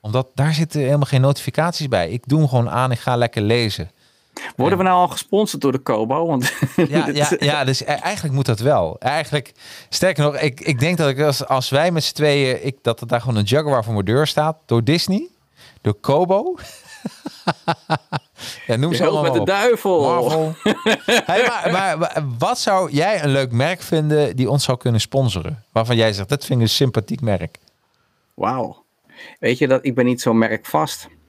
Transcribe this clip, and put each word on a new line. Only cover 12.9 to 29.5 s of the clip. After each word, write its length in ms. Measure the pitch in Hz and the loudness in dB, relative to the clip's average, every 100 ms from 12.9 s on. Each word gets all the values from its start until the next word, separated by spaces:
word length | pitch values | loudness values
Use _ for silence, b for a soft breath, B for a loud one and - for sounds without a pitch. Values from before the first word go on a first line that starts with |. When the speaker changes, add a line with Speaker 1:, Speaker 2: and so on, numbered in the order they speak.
| 113 | -4
Speaker 1:
er 60 | 117 | -2
daar 140 | 120 | -2
gewoon 140 | 117 110 | 0 0
een 80 | |
Jaguar 400 | 104 139 151 131 | 2 2 2 0
voor 100 | 107 | 0
mijn 120 | 107 95 | -2 2
deur 220 | 123 151 | 2 2
staat, 300 | - 156 156 - | 0 -2 -4 0
door 180 | 117 | 0
Disney, 440 | 117 170 - 196 349 _ _ b b b | 2 0 0 -2 -4 _ _ b b b
door 120 | - | -4
Kobo. 600 | 104 - 143 180 196 330 359 | -2 0 2 2 0 0 -8
<laughs> 20 | - - - - - - - - - - - - - 160 _ 151 _ - B B - | -12 -20 -20 -14 -14 -12 -16 -6 -6 -4 -4 -6 -4 -6 _ -10 _ -18 B B -4
Ja, 80 | 117 | 0
noem 140 | 156 | 0
Speaker 2:
Je 40 | 120 | 2
Speaker 1:
ze 60 | |
Speaker 2:
helpt 140 | 156 151 | 0 2
Speaker 1:
allemaal 60 | |
Speaker 2:
met 100 | 165 | 0
de 60 | - | 0
Speaker 1:
op. 80 | - | 0
Speaker 2:
duivel. 540 | 196 240 226 202 175 | 2 2 2 2 2
Speaker 1:
Marvel. 520 | 139 175 123 160 156 160 | 2 2 2 0 -2 -2
Speaker 2:
<laughs> 640 | 208 - 220 208 - 233 - | -2 0 0 -2 2 0 2
Speaker 1:
Hey, 180 | 190 247 | 0 0
maar, 240 | 220 175 | 0 -2
maar, 260 | 180 190 156 | 0 0 -2
maar 260 | 170 - 143 117 | -2 -4 -6 -2
wat 220 | 180 247 | -2 0
zou 320 | - 190 165 | 0 0 0
jij 320 | 139 180 208 | 0 0 0
een 60 | 147 | 0
leuk 220 | 135 131 | 0 0
merk 300 | 117 151 180 | 0 0 -2
vinden 540 | - 160 151 151 139 131 | -2 0 2 2 2 0
die 140 | 127 | 0
ons 140 | 143 | 0
zou 140 | - 123 | 0 -2
kunnen 240 | 127 113 | 0 0
sponsoren? 640 | - 135 127 92 78 127 _ | 0 0 0 -2 -6 -10 _
Waarvan 240 | 113 113 117 | -2 2 2
jij 180 | 110 | 2
zegt, 160 | 101 98 | 0 -4
"Dat 160 | 147 - | -4 0
vind 140 | 131 | 0
ik 60 | 113 | 2
een 60 | |
sympathiek 480 | - 131 113 101 220 | 2 2 0 -4 -4
merk." 360 | 117 92 82 - _ _ _ _ _ _ _ | -2 -2 -4 -12 _ _ _ _ _ _ _
Speaker 2:
Wauw. 500 | - 101 127 117 - _ _ _ B B B | -4 -4 -2 -6 -10 _ _ _ B B B
Weet 180 | 117 | -2